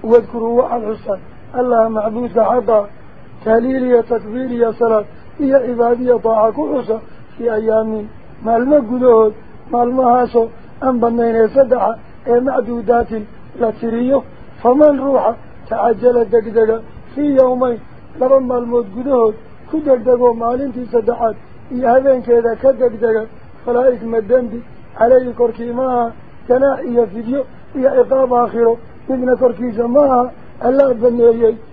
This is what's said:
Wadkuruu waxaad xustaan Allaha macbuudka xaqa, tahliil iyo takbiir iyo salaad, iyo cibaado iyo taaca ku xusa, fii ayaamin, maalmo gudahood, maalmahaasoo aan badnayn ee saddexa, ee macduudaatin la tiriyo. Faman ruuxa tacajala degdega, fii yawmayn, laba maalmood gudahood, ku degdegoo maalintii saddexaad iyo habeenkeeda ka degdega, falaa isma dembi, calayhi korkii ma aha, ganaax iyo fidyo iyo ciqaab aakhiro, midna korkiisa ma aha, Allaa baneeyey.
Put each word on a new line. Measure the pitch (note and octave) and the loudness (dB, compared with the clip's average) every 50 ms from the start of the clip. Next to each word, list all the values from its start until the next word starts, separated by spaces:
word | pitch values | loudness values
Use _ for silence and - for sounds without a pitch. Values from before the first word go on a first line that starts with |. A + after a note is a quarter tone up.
| - A3 | 0 4
Wadkuruu | A3+ A#3+ A3 - - A#3 A3+ A#3 A#3 A#3+ | 2 2 2 0 -8 -6 -4 0 0 0
waxaad | C4 - A#3+ A#3+ A3 G#3 | 0 0 -2 -4 -4 -6
xustaan | A3 G#3 - - G3 F#3 - - - - - - - B3 | -8 -8 -6 -6 -6 -6 -8 -18 -18 -18 -18 -8 -4 -2
Allaha | B3 B3 A#3+ A3+ A3 A3+ A3 | 0 0 2 2 2 0 0
macbuudka | G#3+ G#3 A3+ G#3+ A#3 B3 A3+ F3+ A#3 A3 F#3+ | -2 -4 -4 -4 -4 -6 -2 0 0 2 2
xaqa, | A3+ B3 G#3+ A#3+ A3+ G#3+ G3+ G3+ - - - - - - - - - - - | 2 0 2 2 2 2 0 -2 -12 -20 -20 -20 -20 -20 -20 -20 -20 -10 -2
tahliil | A3 A3 A#3 A#3+ C4 C4 C4 B3+ B3+ | 0 0 2 2 0 -2 -2 0 2
iyo | B3 A#3 | 2 2
takbiir | A3+ - A#3+ A3 F#3 G#3+ G#3+ B3 C4 B3+ A#3+ A#3 | 2 0 -4 -4 -4 -8 -8 -8 -6 -6 -2 -2
iyo | A#3 A3+ G#3+ - | -2 -2 0 0
salaad, | A#3+ A3+ A3 G#3+ G3+ - - - - - - - D4 | 0 2 2 0 0 -4 -16 -20 -20 -20 -8 -4 -2
iyo | C4 C4+ C#4 B3 | 2 2 2 2
cibaado | B3 B3 A#3 A#3+ A#3 A#3+ A#3+ | 0 -2 0 2 0 2 0
iyo | B3+ B3 A#3+ A3+ | 2 0 0 2
taaca | - A3+ A3 G#3+ G#3+ A3+ G#3+ | 2 0 2 2 2 0 0
ku | C#4+ D#4 C#4+ | -2 -4 -2
xusa, | D4 C4 A#3 G3+ A3 A3 - - - - - - - | -2 -4 -2 -4 -6 -6 -6 -16 -18 -20 -20 -20 -14
fii | - A#3 A#3 A3 G#3+ | -6 -4 -2 -2 -2
ayaamin, | A3 A3 A3 A3 A3 A3 A3 G#3+ G#3 A3 - - - - - - - | -2 0 0 0 0 0 -6 -8 -8 -12 -16 -20 -20 -20 -20 -8 -4
maalmo | A3 A#3 A#3 B3 C4+ D4+ D4 A#3+ G#3 | 0 0 0 2 4 2 2 2 0
gudahood, | B3 B3+ B3+ B3+ A#3 A3 A3 G#3+ G#3+ - - - - - - - | -4 2 4 6 6 6 4 2 0 -6 -20 -20 -20 -20 -12 -4
maalmahaasoo | - A#3+ A#3+ A#3+ B3+ C4 B3+ A#3+ A#3+ B3+ B3 - - A#3+ A3+ A3+ - - - - - - - | -2 0 0 0 0 0 2 2 4 2 2 0 0 0 0 0 -6 -16 -20 -20 -14 -4 -2
aan | C4 B3+ A#3+ | -2 0 0
badnayn | A#3 A#3 A#3 A#3 A#3 A#3 A3 A3+ | 0 0 0 0 0 0 2 2
ee | A3+ G#3+ - | 0 2 4
saddexa, | C4+ C4+ A3+ B3+ A#3+ F#3+ G#3 A3+ - - - - - - B3+ | 2 4 4 2 0 0 -2 -4 -6 -14 -20 -20 -14 -2 0
ee | A#3 A#3+ B3+ | 0 2 2
macduudaatin | C4+ B3+ C4 G#3+ G#3+ A#3+ A#3 G#3+ F#3+ A#3 A#3+ A#3 - A3 A3 G#3 - - - - - - - | 0 -2 -2 -4 -4 -8 -6 -2 0 0 0 0 -2 -6 -10 -10 -12 -18 -20 -20 -18 -6 -4
la | A#3+ A3 | -4 -4
tiriyo. | G#3+ - A#3 A#3 A3+ A#3 B3 B3+ C#4 C4+ - - - - - - - - | -4 -4 -6 -4 -4 -2 0 0 0 0 -2 -6 -20 -20 -20 -20 -20 -2
Faman | - A#3+ B3+ D4 D4+ D4+ C#4+ C4 C4 | 0 2 4 6 6 4 4 2 -2
ruuxa | C#4 C4+ A#3+ - A3 A3+ - - - - - - - | 0 0 0 0 0 -4 -4 -14 -20 -20 -20 -10 -8
tacajala | A3 A3+ G3+ A#3+ A3+ F#3+ A#3 B3 A#3+ A#3+ A#3 G3 | -4 -2 0 0 0 2 2 2 2 2 0 2
degdega, | A3 A3+ G3+ A3+ G3+ A3+ A3 A3 A3 A3+ - - - - - - | 0 0 0 0 0 0 2 2 0 -4 -6 -14 -18 -20 -20 -14
fii | - C#4 D4 D4 C#4 C4 | -6 -4 -2 0 2 2
yawmayn, | C4 B3+ B3+ B3 B3+ B3 A#3 G#3+ - - - - - - - - | 2 2 2 0 -2 -2 -4 -6 -10 -18 -20 -20 -20 -20 -6 -2
laba | B3+ B3+ C#4 C4+ | 2 2 2 2
maalmood | C4 B3 B3 B3 A#3+ A#3 A#3+ A#3+ A#3 F#3+ F#3+ | 2 0 -4 -4 -4 -2 -2 -2 -2 -4 -10
gudahood, | A#3 B3+ C#4 C4+ A#3+ A3+ G#3+ G#3+ - - - - - - - | -8 -2 0 2 2 2 2 0 -4 -16 -20 -20 -20 -12 -6
ku | - D#4 D4+ | -6 -4 2
degdegoo | C#4+ C4 A#3+ G#3 B3 B3 A#3+ B3 A#3+ A#3 A3+ | 2 0 2 2 0 2 4 4 2 2 2
maalintii | A#3 A#3 B3 B3+ C#4+ C4+ G#3 B3 B3 A3 | -2 -2 -2 -2 -4 -6 -8 -10 -10 -2
saddexaad | - A#3 G#3+ A3 A#3+ - A#3+ A3 G#3 - - - - - - - C4 | -2 0 0 0 -2 0 -2 -2 -2 -4 -14 -20 -20 -20 -16 -10 -6
iyo | B3 B3+ A#3 | -2 0 2
habeenkeeda | A#3+ C4 C4 C#4 C4 B3+ - A#3 A#3+ A#3 A#3 A#3 A3+ G#3+ | 2 4 4 4 2 2 2 2 2 2 2 0 -4 2
ka | - C4+ C4+ A3 | 2 2 2 4
degdega, | B3+ A#3+ A3 G#3+ A3+ A3+ A3 G#3+ A3 A3 - - - - - - - | 0 -2 0 0 0 0 0 0 -2 -6 -14 -20 -20 -20 -20 -12 -6
falaa | A#3+ B3 A#3+ B3+ C4+ B3 | -2 -2 2 2 2 0
isma | G#3 A3 A3+ A3+ A3+ G#3+ F#3+ | 0 -6 -4 -4 -4 0 2
dembi, | B3 C4 B3 A3 G3+ A#3+ - - - - - - - - | 0 0 0 -2 -10 -12 -14 -16 -20 -20 -20 -20 -2 0
calayhi | A3 A#3+ C4 B3+ B3+ B3 A3+ A3+ | 2 4 4 4 2 0 -2 -2
korkii | A#3+ A#3 A3 A#3 A#3 A#3+ A#3+ A#3+ | -2 -2 -2 -6 -10 -8 -4 -4
ma | C4 C4 B3 | -2 -2 0
aha, | A#3+ A#3 A#3 A3+ - - - - - - - | -2 -2 -4 -6 -12 -20 -20 -20 -18 -2 0
ganaax | B3 B3+ C4+ C#4 C4+ - - B3 | 2 2 2 2 0 -2 -6 -2
iyo | A#3+ A#3+ A#3 G3+ | 0 0 0 0
fidyo | F#3 A3+ A3+ A3+ C4 C#4+ C4 - - - - - - C#4 | -4 -10 -6 -4 -4 -4 -4 -6 -12 -20 -20 -10 -6 0
iyo | B3+ C4+ B3+ | 0 2 4
ciqaab | C4 A#3+ G3 C4 C4 C4 B3 | 2 2 2 2 0 2 2
aakhiro, | B3 A#3+ A#3+ G3+ F#3 A#3 A#3 A3+ A#3 A#3 - - - - - - | 2 0 0 0 0 0 2 2 0 -2 -8 -20 -20 -18 -8 -6
midna | C4 B3+ B3+ B3 B3 | -4 -2 0 0 0
korkiisa | B3 B3+ B3 A#3 F3 B3 B3 G#3+ G#3+ A#3+ A#3+ | 2 2 0 0 -2 -6 -6 -4 -4 -4 2
ma | A#3+ C#4+ D4 | 4 4 4
aha, | C4+ B3+ B3 B3 B3 - - - - - - - A#3+ | 4 4 2 0 -2 -6 -16 -18 -18 -16 -4 -2 0
Allaa | C4+ C#4 C#4 C4+ B3 | 2 4 2 2 2
baneeyey. | A3 A3+ B3 A#3 A#3+ A#3 A#3 A3+ A#3 A#3 A3 A3+ G#3+ - - | 0 0 0 2 4 4 4 4 4 2 0 0 -2 -14 -20